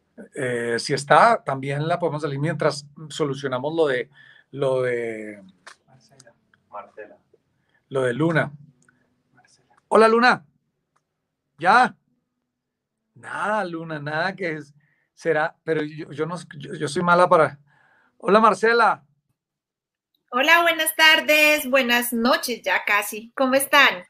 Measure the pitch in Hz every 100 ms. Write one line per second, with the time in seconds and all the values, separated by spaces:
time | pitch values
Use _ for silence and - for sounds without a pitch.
0 | _ - - - 127 120 117 117 - 139
1 | - 156 220 233 - 135 139 143 160 170
2 | 165 147 156 139 156 165 156 143 - -
3 | 156 - 147 139 139 127 143 165 151 123
4 | - _ - _ _ 135 135 131 127 120
5 | 117 110 107 104 95 _ - - _ _
6 | _ _ _ _ _ _ _ 123 - -
7 | 104 _ _ _ _ _ _ _ - 131
8 | 127 120 165 156 117 - - _ _ _
9 | _ _ _ _ _ _ _ _ - 196
10 | 220 233 247 180 _ _ _ _ _ _
11 | _ _ _ _ _ - 170 233 247 -
12 | _ _ _ _ _ _ _ _ _ _
13 | _ _ - 147 185 214 185 165 165 151
14 | 143 156 180 190 180 156 143 _ _ _
15 | _ _ 165 151 160 - - 156 151 151
16 | - 147 160 175 - 143 139 156 143 156
17 | 175 175 180 175 147 - _ _ _ _
18 | _ _ - 208 220 190 220 233 214 151
19 | _ _ _ _ _ _ _ _ _ _
20 | _ _ - 247 302 339 339 320 320 -
21 | 311 320 247 302 302 302 262 262 240 240
22 | 240 233 240 320 254 220 - 196 - 208
23 | 214 214 226 - 262 269 277 294 254 185